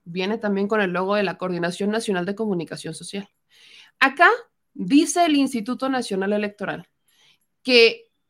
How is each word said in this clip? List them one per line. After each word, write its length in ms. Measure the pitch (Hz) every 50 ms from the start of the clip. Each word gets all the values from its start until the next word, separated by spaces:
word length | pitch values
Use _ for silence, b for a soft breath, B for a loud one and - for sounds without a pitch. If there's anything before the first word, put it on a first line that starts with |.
| _
viene 320 | 175 165 185 185 202 220
también 320 | 220 214 208 196 196 202 202
con 100 | 220 214
el 140 | 202 180 175
logo 220 | 180 185 190 202
de 80 | 208 202
la 140 | 175 170
Coordinación 520 | - 180 180 180 170 170 175 175 - 202 202
Nacional 360 | 214 226 226 220 190 180 175
de 100 | 190 202
Comunicación 580 | 202 226 214 190 170 160 - 156 151 - 165 160
Social. 340 | - 175 - - 202 202 - _ _ _ B B B B B B B B B B _
Acá 300 | 262 269 277 - 339 381 466 494 - _ _ _ _ _ _
dice 500 | - 196 175 269 294 330 - - 349 349
el 100 | 330 294
Instituto 520 | 285 269 254 240 233 202 254 247 - 262
Nacional 460 | 262 262 254 240 - 202 190 190 202 208
Electoral 560 | 214 214 208 208 - 196 165 151 165 - - _ _ _ b b b b b b b _ _ _ _
que 480 | _ 254 254 233 226 220 226 - - _ _ _ _